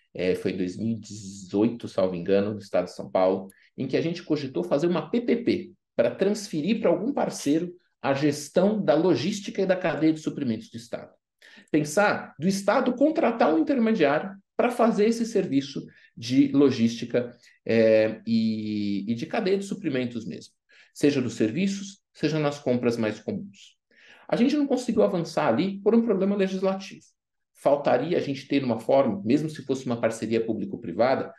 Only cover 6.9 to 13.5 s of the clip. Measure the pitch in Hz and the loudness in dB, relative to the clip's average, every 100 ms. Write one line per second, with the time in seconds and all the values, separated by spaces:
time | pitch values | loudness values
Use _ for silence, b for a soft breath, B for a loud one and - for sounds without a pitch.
6.9 | 170 233 294 175 - 143 160 175 - b | 0 0 -2 -4 -4 0 0 -2 -12 b
7.9 | b 135 135 151 143 - 180 196 214 156 | b -2 0 0 -2 -2 2 2 2 2
8.9 | 151 180 127 165 - - - 185 180 165 | 4 4 2 0 -4 -6 -4 0 0 0
9.9 | 143 156 156 151 - 131 110 - 117 - | 2 2 2 -4 -4 -4 -4 -6 -16 -12
10.9 | - - _ _ _ B B B 156 151 | -12 -12 _ _ _ B B B -2 0
11.9 | 202 202 - - - 180 190 - 247 247 | 2 2 0 -6 -4 -2 0 0 2 0
12.9 | - 294 320 233 226 262 | 2 2 2 0 2 2